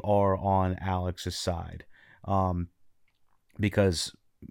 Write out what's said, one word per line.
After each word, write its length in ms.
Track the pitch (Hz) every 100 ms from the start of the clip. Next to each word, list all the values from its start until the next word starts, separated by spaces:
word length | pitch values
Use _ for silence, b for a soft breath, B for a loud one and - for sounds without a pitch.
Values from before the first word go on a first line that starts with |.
are 340 | 104 101 98 95
on 400 | 98 95 92 92
Alex's 560 | 95 92 90 90 90 -
side, 480 | - 85 85 85 - b b b
um, 440 | - 98 92 90 87 _ - _ _ _ _ _ _ -
because, 560 | 107 110 98 80 - - _ _ -